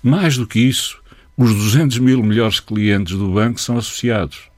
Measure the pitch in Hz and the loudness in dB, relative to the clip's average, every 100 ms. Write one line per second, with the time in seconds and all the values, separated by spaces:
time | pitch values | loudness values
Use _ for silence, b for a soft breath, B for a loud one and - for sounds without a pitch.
0 | 120 165 175 127 117 110 127 123 - - | 2 2 0 0 -2 2 2 0 -8 -12
1 | b b b - 120 104 104 127 156 120 | b b b 0 2 2 2 2 2 2
2 | 127 131 107 107 110 98 - 107 104 98 | 2 2 2 2 0 -2 -4 -2 0 0
3 | 90 95 98 95 113 120 - 120 107 - | -2 -4 -2 0 0 -2 -4 -4 -4 -6
4 | 120 110 80 - - | -2 -2 -4 -8 -20